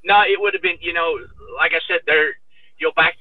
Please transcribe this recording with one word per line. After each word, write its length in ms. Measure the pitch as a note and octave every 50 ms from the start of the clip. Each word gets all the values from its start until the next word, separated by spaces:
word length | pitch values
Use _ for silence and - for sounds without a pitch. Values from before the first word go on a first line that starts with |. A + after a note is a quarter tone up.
| -
No, 160 | F3+ G3+ G#3
it 160 | G#3 G3 G3 F#3+
would 120 | G3+ G3+
have 100 | F#3+ F#3+
been, 140 | - F3+ E3+ E3
you 120 | E3+ E3+
know, 260 | E3+ E3+ E3+ E3 D#3 - - - - - - A#2 A#2+
like 160 | C3+ D#3 E3+
I 80 | E3+ E3 - -
said, 120 | F3+ E3+ -
there, 280 | D3 D3+ D#3 D#3 - - - - - - - - - -
you 120 | - D#3 D#3+
know, 40 | -
back 180 | E3 D#3+ E3+ E3+ -